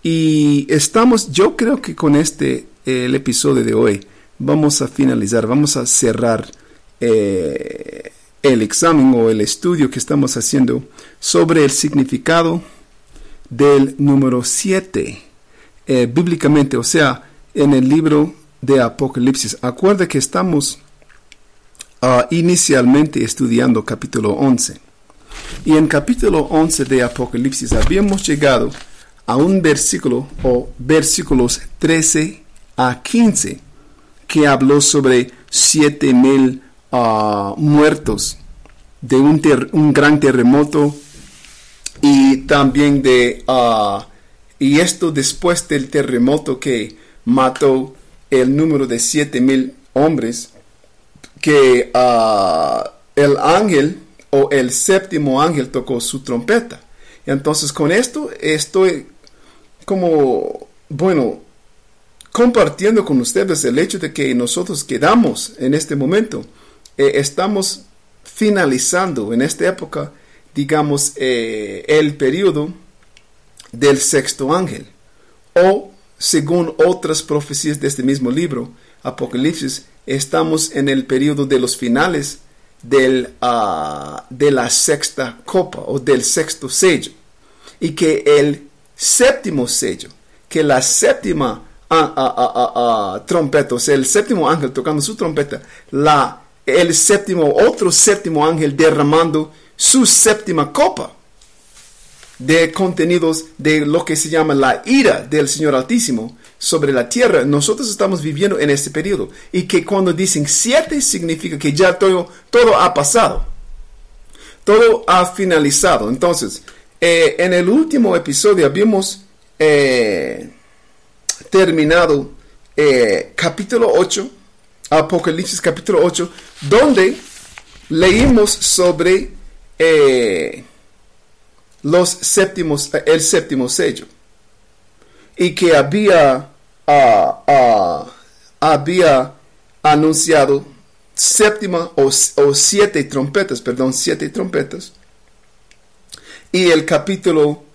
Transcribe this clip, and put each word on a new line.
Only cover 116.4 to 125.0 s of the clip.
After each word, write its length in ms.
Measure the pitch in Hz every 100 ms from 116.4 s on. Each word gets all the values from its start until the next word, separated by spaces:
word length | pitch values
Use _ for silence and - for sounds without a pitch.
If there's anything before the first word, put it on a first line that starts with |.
| 107 - - - _ _
eh, 360 | 170 170 160 -
en 160 | 180
el 140 | 180 180
último 480 | 254 320 294 214 175
episodio 500 | 147 139 208 190 143
habíamos, 560 | 156 214 196 190 - _ _ _ _
eh, 960 | 156 147 139 127 110 90 65 50 - - _ _ _ _ _ _ - - -
terminado, 800 | 190 185 160 151 170 165 143 135 - _ _ _ -
eh, 560 | 147 127 113 92 - -
capítulo 520 | 165 143 202 233 226
ocho, 340 | 160 180 - 190 - _ _ _ _ -
Apocalipsis 720 | 156